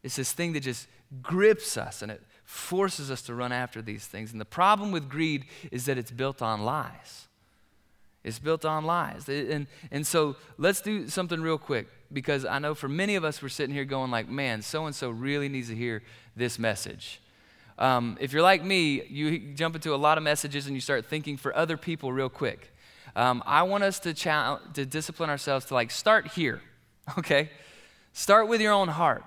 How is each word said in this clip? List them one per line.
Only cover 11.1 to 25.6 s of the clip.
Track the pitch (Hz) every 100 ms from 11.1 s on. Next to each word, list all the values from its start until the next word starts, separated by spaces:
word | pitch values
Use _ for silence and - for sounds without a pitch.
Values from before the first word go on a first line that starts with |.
| 190 175 165
real | 160 156
quick, | - 123 - - _
because | 143 131 143 120
I | 139
know | 147
for | 151 135
many | 156 202 202
of |
us, | 160 143
we're | 139
sitting | - 139
here | 143
going | 135 135 131
like, | 120 107
"Man, | 135 135 110
so-and-so | - 156 156 139 127
really | 113 131 143 139
needs | 135 117
to |
hear | 113 120 107 - - - 110
this | 120 117
message." | 113 101 - - - - _ _ _ _ - -
Um, | 131 123 120 -
if | 135
you're | 147
like | 180 190
me, | 185 190 156 139 -
you | 139 151 160 110
jump | 143 165
into | 160 156
a | 139
lot | 151 156
of |
messages | 147 147 147 143 139
and | 135
you |
start | 120 135 110
thinking | 156 147 139
for | 143 -
other | 165 156
people | - 160 131
real | 131 131
quick. | - 127 - - - - - - -
Um, | 123 123 -
I | 147
want | 185 202
us | 196 185
to | 175
chal-, | 151 175 151 123 143 -
to | 147 135
discipline | 151 156 160 160
ourselves | 143 - 135